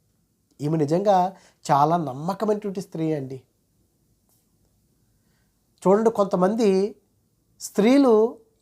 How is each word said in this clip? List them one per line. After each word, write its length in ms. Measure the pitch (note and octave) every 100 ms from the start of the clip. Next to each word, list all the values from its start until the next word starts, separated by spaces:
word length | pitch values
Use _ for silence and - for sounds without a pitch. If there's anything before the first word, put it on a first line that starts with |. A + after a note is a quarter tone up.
| _ _ _ _ _ -
ఈమె 160 | D3 D#3+
నిజంగా 580 | C#3+ E3+ G3+ F#3+ F3+ F#3 _ _ -
చాలా 260 | C#3+ D3+ E3+
నమ్మకమైనటువంటి 840 | C#3+ B2+ D#3+ F#3+ G#3+ G#3 G#3 F#3+
స్త్రీ 320 | - E3 D#3+
అండి. 300 | D#3 C3 C3 _ _ _ _ _ _ _ _ _ _ _ _ _ _ _ _ _ _ _ _ _ _ _ _ F3+
చూడండి, 240 | G3+ A3+
కొంతమంది 840 | A3+ G3 F#3 F#3 A3+ G#3+ F#3+ G3+ - _ _ _ _ _ _
స్త్రీలు 760 | - - G#3 C#4 C4+ G#3+ A3+ - _ _